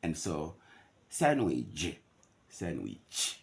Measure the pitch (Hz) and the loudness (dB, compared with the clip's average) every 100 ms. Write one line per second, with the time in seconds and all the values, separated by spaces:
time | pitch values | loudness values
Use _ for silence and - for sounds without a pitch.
0 | 87 78 98 78 80 - - - - _ | -2 -2 -2 -2 -4 -8 -20 -20 -20 _
1 | _ - 147 147 104 64 55 - 85 - | _ 2 4 6 4 2 -2 -4 -4 -4
2 | _ _ _ _ _ - 87 - 50 - | _ _ _ _ _ -6 -4 -2 -4 -8
3 | - - - - | -8 -2 -2 -4